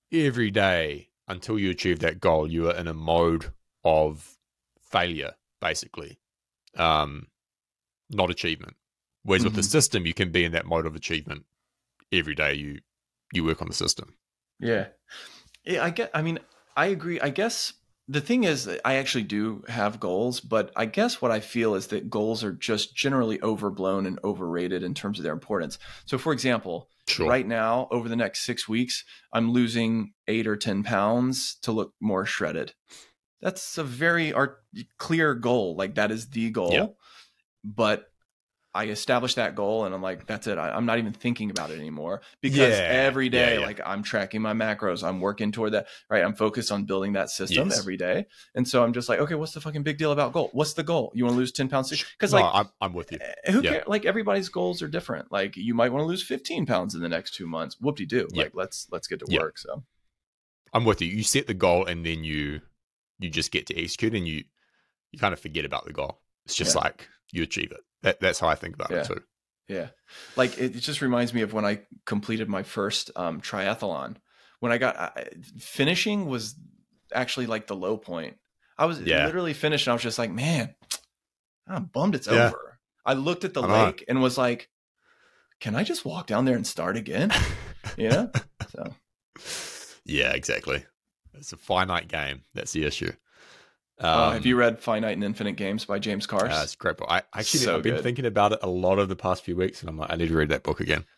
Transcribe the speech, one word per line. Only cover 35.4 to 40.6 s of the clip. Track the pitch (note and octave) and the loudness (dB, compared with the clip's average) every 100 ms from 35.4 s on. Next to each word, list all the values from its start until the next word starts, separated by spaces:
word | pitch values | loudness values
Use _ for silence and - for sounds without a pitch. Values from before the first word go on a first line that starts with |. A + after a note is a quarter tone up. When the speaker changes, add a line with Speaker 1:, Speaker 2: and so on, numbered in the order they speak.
| A#2+ B2 F#2+ E2 | 2 4 2 -2
Speaker 2:
Like, | G2 G#2+ | -2 0
that | G#2 | 0
is | A2 A#2 | 0 -4
the | A2+ A2+ | -4 -2
goal. | A2 - | 0 2
Speaker 1:
Yeah. | - G#3 - - - - _ _ _ | 2 2 -4 -20 -20 -20 _ _ _
Speaker 2:
But | G#2 G#2 G#2+ G#2 - _ _ _ _ _ _ | -8 2 2 2 -4 _ _ _ _ _ _
I | F#2+ G#2+ | -4 -4
established | G#2 - B2 B2 B2+ | -4 2 2 2 0
that | G#2 G#2+ | -2 0
goal | G2+ A2 G2+ | 0 0 0
and | F#2+ | -4
I'm | |
like, | F#2+ F2+ - | -6 -6 -8
"That's | F#2 A2 | -6 -4
it. | |
I, | F2+ | -2